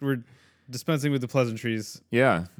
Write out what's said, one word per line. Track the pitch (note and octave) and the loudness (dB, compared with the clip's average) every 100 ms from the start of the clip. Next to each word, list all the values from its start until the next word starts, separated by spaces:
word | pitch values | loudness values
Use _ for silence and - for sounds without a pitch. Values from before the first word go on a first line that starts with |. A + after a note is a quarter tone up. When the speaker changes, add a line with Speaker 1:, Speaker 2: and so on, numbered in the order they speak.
Speaker 1:
we're | C#3 B2+ - _ _ _ - | -4 -4 -6 _ _ _ -16
dispensing | B2 - D3+ D3 | -8 -4 -2 0
with | C#3 | -2
the | A#2+ | 0
pleasantries. | C3+ A#2+ A2+ A#2 A2 - - _ | 0 0 -2 -4 -4 -6 -14 _
Speaker 2:
Yeah. | A#2 C3 E2+ F2+ - | 2 4 4 -2 -12